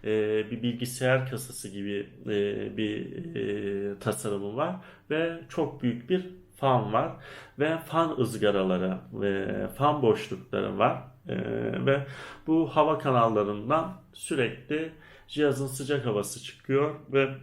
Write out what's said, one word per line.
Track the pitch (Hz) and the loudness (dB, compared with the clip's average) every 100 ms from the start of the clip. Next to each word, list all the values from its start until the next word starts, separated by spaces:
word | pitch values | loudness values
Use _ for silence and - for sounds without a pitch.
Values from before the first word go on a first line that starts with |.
e, | 107 107 107 107 107 | 0 0 2 0 0
bir | 117 | -2
bilgisayar | 120 117 123 - 127 131 127 | -2 -2 -6 0 2 2 2
kasası | 110 - - 104 | -6 -8 -12 -10
gibi, | 98 101 101 - - - | -6 -4 -4 -6 -10 -2
e, | 104 101 104 104 101 | 0 0 -2 -4 -2
bir, | 107 107 - - 170 143 | -2 -2 -6 -8 -8 -4
e, | 107 104 101 98 101 101 | -4 -2 -4 -4 -4 -4
tasarımı | 113 101 113 101 101 113 | -4 -2 -4 -4 -4 -4
var | 165 185 - - _ | -4 -4 -12 -20 _
ve | 156 165 165 - | -2 -2 -4 -8
çok | - 147 - | -4 -4 -2
büyük | 123 117 - | -2 -2 0
bir | 185 185 - - - | -2 -2 -14 -20 -2
fan | 139 123 104 | 2 4 4
var | 110 160 - - - - - | 0 0 -6 -16 -18 -18 -2
ve | 147 160 | 0 0
fan | - 160 165 139 | -2 0 2 2
ızgaraları | 113 104 104 98 95 92 92 92 - | 0 4 4 4 4 2 2 -2 -6
ve | 110 101 98 101 101 101 | -2 0 0 0 -2 -4
fan | - 143 151 | 2 2 4
boşlukları | 120 104 - 95 - 104 101 98 | 4 4 0 -10 -4 -2 -2 2
var. | 120 - - - - | 2 2 -8 -18 -6
E, | 117 117 113 117 123 127 | -4 -2 -2 -2 0 2
ve | 139 135 - - - - | 2 0 -12 -16 -12 0
bu | 160 156 | 2 4
hava | 160 151 156 | 4 4 2
kanallarından | - 127 113 107 101 104 110 156 180 - - | 2 4 6 4 2 -2 0 0 0 -10 -20
sürekli | - - 151 117 101 - 151 160 160 - - - | -16 -4 0 0 -2 -6 -4 -4 -10 -20 -20 -10
cihazın | 147 147 131 139 | 2 2 4 -2
sıcak | - 135 139 123 | -4 -2 0 2
havası | 104 98 - | 0 0 -6
çıkıyor | - - - 135 151 151 - | -12 -14 0 2 2 -2 0
ve | 135 135 135 | 2 2 -2